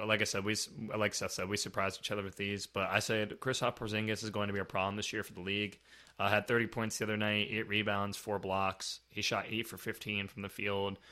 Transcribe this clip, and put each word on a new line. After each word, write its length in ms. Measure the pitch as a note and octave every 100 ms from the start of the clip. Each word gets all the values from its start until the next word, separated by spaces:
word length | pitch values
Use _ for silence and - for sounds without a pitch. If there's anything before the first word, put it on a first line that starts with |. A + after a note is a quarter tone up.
| G#2+
like 160 | G#2+
I 20 |
said, 200 | G#2+ G2 G2+
we 80 |
s-, 160 | G#2+ - - A2 G#2+
like 160 | G#2
Seth 180 | - F#2+
said, 180 | - F#2
we 80 | G#2
surprised 420 | G#2 G2+ F#2+ -
each 120 | -
other 120 | G#2
with 120 | G2 -
these, 280 | G2+ G2+ -
but 240 | G2 F#2
I 100 | G2+
said 400 | - A2 G#2 -
Kristaps 360 | C3 B2+ A#2+ -
Porzingis 460 | A2 G#2+ G#2+ G#2+
is 60 | A2
going 160 | G#2 G#2
to 60 |
be 60 | G2
a 60 | F#2
problem 300 | F#2+ G2 G#2
this 180 | -
year 100 | G#2+
for 100 | -
the 80 | F2+
league. 360 | F#2 G2+ G#2 - - - - -
Uh, 100 | G2
had 180 | G#2 G#2
thirty 200 | A#2 A2
points 300 | A#2 A2+ -
the 80 | A2
other 120 | G#2+
night, 300 | G#2+ G#2 G#2
eight 160 | G#2+ A2
rebounds, 500 | G#2 G#2+ G2+ G2+ G2
four 220 | A2 G2+
blocks. 600 | F#2+ F#2+ F#2+ F#2+ - - _
He 120 | G#2+
shot 240 | - G#2+ -
eight 180 | A2 A2
for 100 | F#2
fifteen 500 | - - G#2+ G#2 G2
from 140 | -
the 60 | G2
field, 500 | - G2+ G2 G2 G2 -